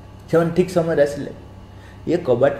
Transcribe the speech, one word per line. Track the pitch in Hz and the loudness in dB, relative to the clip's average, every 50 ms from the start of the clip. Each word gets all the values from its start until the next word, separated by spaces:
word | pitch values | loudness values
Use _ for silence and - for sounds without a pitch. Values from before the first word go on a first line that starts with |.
| - - - - - - | -20 -20 -20 -20 -4 0
ସେମାନେ | 160 165 170 165 165 | 0 2 2 2 2
ଠିକ୍ | 180 175 - | 0 0 2
ସମୟରେ | - 175 165 165 160 143 143 | 0 0 0 2 2 2 2
ଆସିଲେ, | - - 143 - - - - - - - - - - - - - - - - - | 2 0 -4 -10 -10 -12 -14 -18 -20 -20 -20 -20 -20 -20 -20 -20 -20 -20 -10 -4
ଇଏ | 139 160 | -2 -2
କବାଟ | 175 - 127 120 120 135 143 139 | 0 0 0 2 4 2 2 2